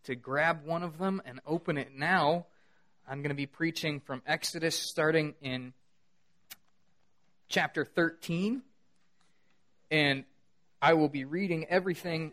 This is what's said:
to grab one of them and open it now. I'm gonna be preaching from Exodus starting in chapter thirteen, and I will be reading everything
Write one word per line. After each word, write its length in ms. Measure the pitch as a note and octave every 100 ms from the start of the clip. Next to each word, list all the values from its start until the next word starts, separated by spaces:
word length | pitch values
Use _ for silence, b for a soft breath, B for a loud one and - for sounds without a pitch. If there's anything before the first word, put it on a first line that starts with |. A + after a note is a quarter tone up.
to 140 | - B2
grab 500 | B2 C#3 D#3+ E3 D3
one 160 | E3
of 160 | F3 D#3
them 240 | F#3+ F#3+
and 140 | C3 B2+ -
open 320 | E3 - D3+
it 160 | B2+
now. 520 | C3+ D3+ F#3 D3 E3+ F3 _ _ _ _ _ -
I'm 140 | C3+
gonna 120 | C#3+
be 120 | C#3+ C#3
preaching 540 | - E3 D#3+ D#3+ D3
from 200 | - C3 -
Exodus 500 | D#3+ - F3 D#3+ D#3
starting 600 | - - D#3 D#3+ D3+ -
in 320 | C3+ B2+ B2+ - _ _ _ _ _ _ - - _ _ _ _ _ _ _ _ -
chapter 360 | - D#3 -
thirteen, 760 | C#3 - E3 E3 - E3 G3+ C4 - _ _ _ _ _ _ _ _ _ _ _ -
and 320 | D#3 D3 C3+ C3 _ _ _ _ -
I 120 | C#3+
will 140 | E3 D3+
be 160 | C#3+
reading 420 | C3+ E3+ G3 E3 D#3+
everything 680 | F3 F#3 E3+ F3 D#3+ D#3